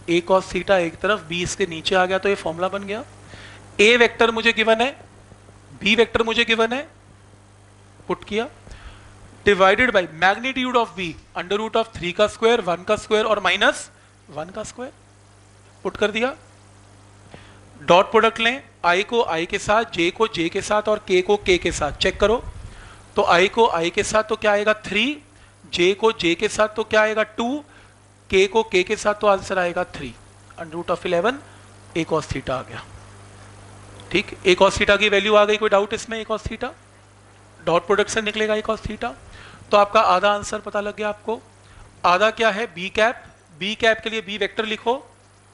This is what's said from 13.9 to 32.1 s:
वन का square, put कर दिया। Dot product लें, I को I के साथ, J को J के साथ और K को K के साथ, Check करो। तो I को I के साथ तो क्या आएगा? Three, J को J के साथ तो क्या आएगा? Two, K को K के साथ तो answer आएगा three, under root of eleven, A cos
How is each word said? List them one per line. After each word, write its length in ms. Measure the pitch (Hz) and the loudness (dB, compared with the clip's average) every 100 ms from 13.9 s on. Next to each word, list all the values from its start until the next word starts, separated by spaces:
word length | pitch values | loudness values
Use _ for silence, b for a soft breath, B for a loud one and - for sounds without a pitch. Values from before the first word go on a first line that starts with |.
| - b b - | -20 b b -16
वन 200 | 147 165 | -12 -10
का 140 | 202 | -10
square, 280 | 208 - 254 - - - - - - - - - | -12 -12 -16 -16 -20 -20 -20 -20 -20 -20 -20 -12
put 140 | 196 - | -10 -2
कर 140 | 208 | -2
दिया। 220 | 202 247 302 - - - - - - - - - B B B B - | -2 -4 -6 -18 -20 -20 -20 -20 -20 -20 -20 -20 B B B B -6
Dot 300 | 143 175 202 | 4 4 4
product 280 | 220 220 220 | 4 2 2
लें, 220 | 226 262 - - 175 | -2 -2 -8 -4 0
I 160 | 180 | 0
को 180 | 208 233 - | 0 0 0
I 140 | 160 175 | -2 -4
के 140 | 202 | -4
साथ, 260 | - 214 226 | 0 0 0
J 180 | - 170 | 0 -2
को 160 | - 220 | 0 -2
J 200 | - 165 | -2 -4
के 120 | 196 | -4
साथ 280 | - 208 214 | -2 -2 0
और 120 | 214 - | -2 0
K 120 | 185 | 0
को 160 | 185 208 - | 2 0 2
K 100 | 175 | 0
के 140 | 180 | 0
साथ, 200 | 160 147 | -4 -4
Check 260 | - 190 185 | -2 -2 0
करो। 240 | 208 240 - - B B B B B - | 0 0 -4 -14 B B B B B -2
तो 100 | - | 2
I 180 | 175 196 | 4 4
को 160 | - 226 165 | 2 2 2
I 120 | 170 | -2
के 120 | 208 | -2
साथ 200 | 190 214 | 0 0
तो 120 | 214 220 | -2 -2
क्या 160 | 214 | 0
आएगा? 220 | 208 208 208 - | 0 2 -2 -2
Three, 360 | 202 247 294 - _ b b - | -2 -2 -4 -14 _ b b -10
J 200 | - 175 196 | 0 0 2
को 160 | 220 | 0
J 220 | 220 170 170 | 0 -2 0
के 120 | 214 | -2
साथ 260 | - 214 220 | 0 -2 -2
तो 80 | |
क्या 180 | 214 214 | -2 2
आएगा? 220 | 214 220 208 | 2 0 -4
Two, 380 | - 233 294 - b b b b _ - | -4 -4 -6 -10 b b b b _ -2
K 180 | 190 196 | 2 2
को 200 | 226 220 | 2 0
K 100 | 185 | 0
के 120 | 180 208 | 0 -2
साथ 160 | 214 | -2
तो 140 | 208 208 | 0 2
answer 320 | 190 - 190 | 2 0 -2
आएगा 240 | 175 175 175 | -2 -2 -6
three, 240 | - 135 113 - - - | -8 -14 -16 -20 -20 -20
under 220 | - 165 165 | -18 -12 -10
root 160 | 170 | -6
of 140 | 170 185 | -4 -2
eleven, 360 | 175 202 277 - B B - - | 0 0 -4 -10 B B -20 -10
A 120 | 170 | -6
cos 260 | 160 | -4